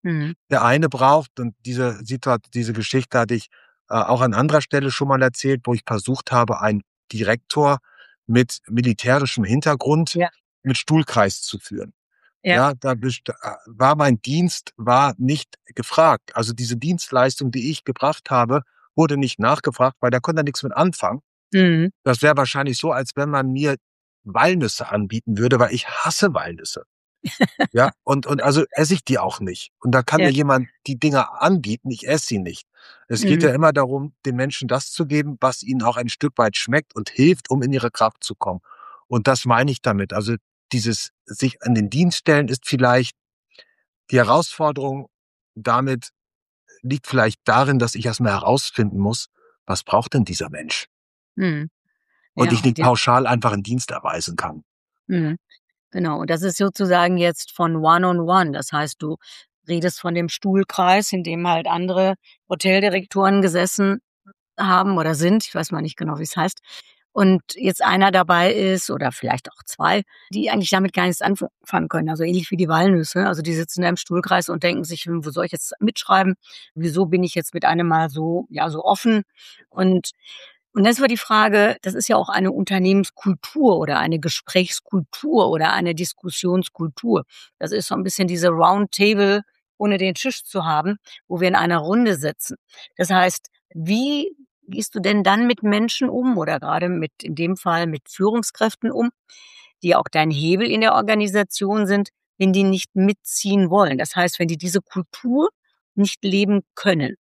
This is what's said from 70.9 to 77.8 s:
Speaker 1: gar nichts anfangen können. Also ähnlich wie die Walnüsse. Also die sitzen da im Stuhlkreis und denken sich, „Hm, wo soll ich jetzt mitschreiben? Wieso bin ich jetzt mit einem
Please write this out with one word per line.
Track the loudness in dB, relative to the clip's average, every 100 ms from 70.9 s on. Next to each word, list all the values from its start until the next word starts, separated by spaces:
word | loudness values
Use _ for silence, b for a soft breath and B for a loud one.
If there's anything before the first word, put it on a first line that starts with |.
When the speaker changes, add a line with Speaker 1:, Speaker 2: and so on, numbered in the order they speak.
Speaker 1:
gar | 0 0
nichts | 0
anfangen | -2 -2 -6 _ -4 -2 -2
können. | -2 -2
Also | -2
ähnlich | -2 -2 -2
wie | -2
die | 0
Walnüsse. | 4 4 4 0 -2 -2
Also | -2
die | -4
sitzen | -4 -4 -2
da | -2
im | -2
Stuhlkreis | -4 -4 0 0 0
und | -2
denken | -2 -2
sich, | -6 -10
„Hm, | -6 -6
wo | -6
soll | -6
ich | -6
jetzt | -6 -10 -4
mitschreiben? | -4 -4 0 2 2 -2 B B B
Wieso | -6 -2 0 0
bin | 0
ich | 0
jetzt | -4 -6
mit | -2
einem | 0 2